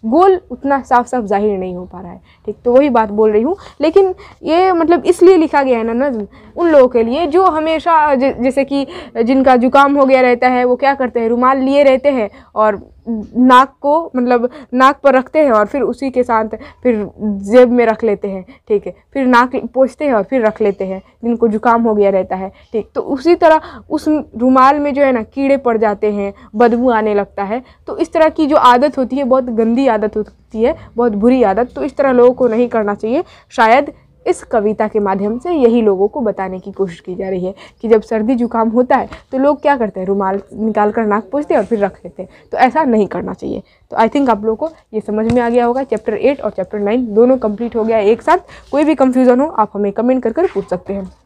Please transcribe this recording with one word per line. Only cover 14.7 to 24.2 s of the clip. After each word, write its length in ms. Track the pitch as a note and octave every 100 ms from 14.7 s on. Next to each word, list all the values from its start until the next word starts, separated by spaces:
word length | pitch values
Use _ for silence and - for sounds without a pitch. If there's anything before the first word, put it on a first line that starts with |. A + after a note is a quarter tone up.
नाक 240 | B3 C4 C#4+
पर 120 | C#4
रखते 240 | C4 B3+ D#4+
हैं 140 | D4
और 140 | A3 G#3
फिर 160 | C#4+
उसी 280 | A#3 A#3+ C4+
के 120 | B3+
साथ 340 | B3 A3+ A3 G#3+ - -
फिर 240 | B3+ A3 G3+ -
जेब 520 | G#3+ G3+ G3 A#3+ B3
में 140 | B3 A#3
रख 160 | A3
लेते 240 | A3+ G3+ G3+
हैं। 160 | F#3+ F#3 - _
ठीक 180 | G#3 G3+
है, 80 | F3 _
फिर 140 | C4+ B3+
नाक 300 | B3 B3+ B3+ A#3
पोंछते 300 | - C4 -
हैं 100 | D4+
और 80 | A#3
फिर 220 | F#3+ C4+ A3
रख 140 | G#3+
लेते 220 | G#3 G3
हैं, 160 | F#3+ F#3+ - _
जिनको 240 | A#3 A3+ A#3
जुकाम 340 | G#3+ A#3+ A#3
हो 120 | A#3
गया 160 | G#3+ G3+
रहता 260 | F#3+ F#3 F#3+
है। 140 | F#3+ - _
ठीक, 180 | A3 G#3
तो 60 | C#4+
उसी 320 | - C4+ C#4 E4+
तरह 240 | E4+ D#4 D#4 A#3 G3+
उस 180 | D4+ D#4
रुमाल 680 | D4+